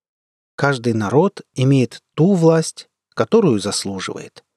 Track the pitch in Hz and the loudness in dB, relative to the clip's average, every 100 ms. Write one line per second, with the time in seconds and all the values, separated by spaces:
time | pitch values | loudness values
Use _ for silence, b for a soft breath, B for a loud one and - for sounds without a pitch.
0 | _ _ _ _ _ - 139 131 117 110 | _ _ _ _ _ -4 -2 -2 -2 -2
1 | 110 139 196 - - - 131 135 120 - | 0 0 0 -2 -12 -2 2 2 0 -6
2 | _ - 180 185 165 160 - - - _ | _ 0 2 4 4 2 0 -8 -20 _
3 | _ - 113 226 180 104 98 - 98 95 | _ -6 0 2 2 0 -2 -6 -8 -8
4 | - - - - - | -10 -12 -14 -20 -20